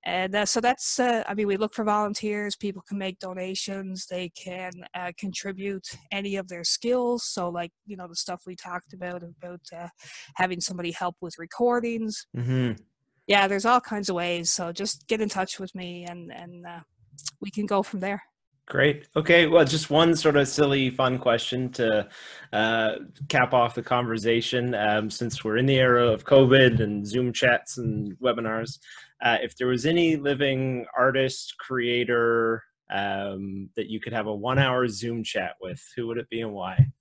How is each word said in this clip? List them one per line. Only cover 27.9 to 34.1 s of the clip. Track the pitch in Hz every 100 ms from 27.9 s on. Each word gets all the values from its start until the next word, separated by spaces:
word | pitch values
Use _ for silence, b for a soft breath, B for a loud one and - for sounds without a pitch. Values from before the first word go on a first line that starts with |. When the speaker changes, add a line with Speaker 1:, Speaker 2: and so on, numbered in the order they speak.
| 107 104 92
Speaker 2:
webinars, | 127 117 113 113 117 - B B B _
uh, | 123 113
if | 120 -
there | 127
was | 127 139
any | 170 170 156
living | 139 139 143 131 131 127 117 127
artist, | 131 131 131 - - -
creator, | - 131 120 120 120 120 117 117 113 113 - _ _
um, | 98 101 98 101 98 98 98 95 -
that | 110
you | 110
could | -